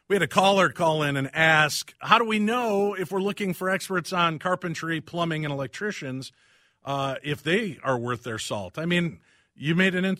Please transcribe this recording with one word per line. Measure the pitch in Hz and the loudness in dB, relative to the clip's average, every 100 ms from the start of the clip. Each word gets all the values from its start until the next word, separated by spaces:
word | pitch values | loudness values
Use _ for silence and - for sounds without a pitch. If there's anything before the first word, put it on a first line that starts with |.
| - | -2
We | 196 | 0
had | |
a | 160 | 2
caller | 196 190 196 170 | 4 4 6 4
call | 127 165 156 | 2 2 2
in | 147 139 | 2 0
and | 135 | -2
ask, | 156 160 156 151 - - - | 2 4 6 4 0 -8 -6
"How | - 220 | 4 4
do | |
we | 233 214 | 4 0
know | 208 247 233 202 202 | 0 0 0 0 0
if | 190 180 | -2 -4
we're | 190 | -2
looking | 196 196 202 | -2 -2 -2
for | 175 185 | -2 -2
experts | 190 - 185 160 | -2 -2 -4 -2
on | 180 170 156 | 0 0 0
carpentry, | 185 180 180 160 165 160 | -2 -2 -2 -6 -4 -4
plumbing, | 156 170 170 156 | -4 -2 -2 -2
and | 156 | -2
electricians, | 139 135 - 208 - 139 131 131 - _ _ _ _ | -4 -6 -6 -8 -6 -8 -8 -10 -18 _ _ _ _
uh, | - 139 139 131 | -6 -4 -4 -4
if | 147 147 | -6 -6
they | 151 185 214 135 | -2 -2 -2 -4
are | 131 127 | -2 -2
worth | 117 120 | -2 -6
their | 127 110 | -6 -8
salt?" | - 110 92 - | -6 -6 -6 -6
I | 165 | -2
mean, | 175 170 98 _ _ _ | 0 0 -4 _ _ _
you | - 139 | -8 -2
made | 170 190 | 2 2
an | 180 | 2
in-, | 190 185 | 0 -2